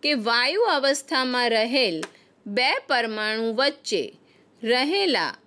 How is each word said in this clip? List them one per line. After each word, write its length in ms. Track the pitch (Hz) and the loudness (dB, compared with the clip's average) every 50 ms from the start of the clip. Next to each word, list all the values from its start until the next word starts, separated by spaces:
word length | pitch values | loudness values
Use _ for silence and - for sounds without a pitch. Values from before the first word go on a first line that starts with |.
| - | 0
કે 120 | 294 294 | 0 -2
વાયુ 480 | 254 208 226 233 240 247 269 330 403 480 | 0 0 0 0 2 2 0 2 2 2
અવસ્થામાં 880 | 440 330 285 262 269 277 277 - - 320 262 262 254 247 247 247 240 | 2 2 2 2 2 0 0 -2 -2 -2 0 0 0 0 0 0 2
રહેલ 480 | 233 220 220 240 247 277 254 202 165 156 160 - - - _ _ _ _ _ | 2 2 0 2 2 0 0 0 0 -4 -8 -10 -14 -20 _ _ _ _ _
બે 240 | 208 202 240 247 269 339 539 - - | -6 -2 0 0 0 0 -2 -2 0
પરમાણુ 580 | 285 247 233 220 220 214 214 214 220 220 226 226 226 | 0 0 0 -2 -4 -4 -4 -4 -2 -2 -2 -2 0
વચ્ચે 480 | 220 269 285 285 - _ - 220 180 127 - - - _ _ _ _ _ _ _ _ - | 0 0 0 0 -4 _ -4 -2 -2 -4 -4 -10 -18 _ _ _ _ _ _ _ _ -2
રહેલા 720 | 220 240 247 262 294 349 403 403 370 262 196 165 131 - - _ | 0 2 2 2 0 0 0 0 0 0 0 0 -2 -6 -10 _